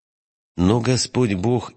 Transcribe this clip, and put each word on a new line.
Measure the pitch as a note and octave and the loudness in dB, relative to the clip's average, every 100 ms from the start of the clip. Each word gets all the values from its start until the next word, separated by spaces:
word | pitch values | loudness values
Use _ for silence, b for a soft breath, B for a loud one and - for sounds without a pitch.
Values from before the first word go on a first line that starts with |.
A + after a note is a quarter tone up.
| _ _ _ _ _ - | _ _ _ _ _ 0
Но | F#2 A#2+ | 2 2
Господь | A2+ B2+ - B2+ A#2+ | 2 -2 -2 -2 -2
Бог | G2 G#2 B2 - | 0 -2 -2 -4